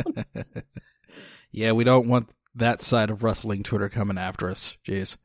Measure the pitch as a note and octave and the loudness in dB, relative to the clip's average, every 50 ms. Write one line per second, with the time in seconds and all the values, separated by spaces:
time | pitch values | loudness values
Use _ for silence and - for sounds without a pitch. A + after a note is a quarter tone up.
0 | - F4+ - - - - _ - - - _ - - _ _ - _ _ _ _ | -6 -6 -6 -8 -10 -12 _ -14 -14 -12 _ -16 -16 _ _ -20 _ _ _ _
1 | _ _ - - - - - - _ _ - G#2 A2 A2+ A2+ A2+ A#2 A#2+ B2+ C3 | _ _ -20 -20 -20 -20 -20 -20 _ _ -8 -2 0 2 2 4 6 6 6 6
2 | B2 A#2 B2 B2 A2 - - _ _ _ _ A#2+ A2+ A#2 A#2 - - - B2 A#2 | 6 6 2 2 2 -2 -14 _ _ _ _ 0 0 0 2 2 2 2 4 2
3 | G#2+ G#2+ G#2+ G2+ A2 A2+ G#2+ - - A2 G#2 G2 G2+ - - G#2 G2+ G2+ - - | 2 0 -2 -2 0 0 0 0 -4 -4 -6 -6 -4 -4 -2 -2 -2 -2 -2 -2
4 | G2+ G2+ G2 F#2 F#2 F#2 F#2 - - F#2 F#2 - - - - _ _ - F#2+ G2 | -2 -2 -2 -4 -4 -6 -6 -6 -6 -4 -2 -2 -4 -4 -4 _ _ -6 -4 -2
5 | F#2+ - - - | -2 -4 -6 -6